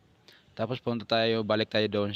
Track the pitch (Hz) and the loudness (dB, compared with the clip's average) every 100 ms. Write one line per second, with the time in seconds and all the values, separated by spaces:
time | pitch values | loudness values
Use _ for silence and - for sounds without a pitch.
0 | _ _ - - _ - 113 127 - 120 | _ _ -20 -20 _ -8 -6 -4 -4 -4
1 | 104 113 113 113 104 107 110 110 107 104 | 0 2 2 2 2 0 2 0 2 0
2 | 101 | 0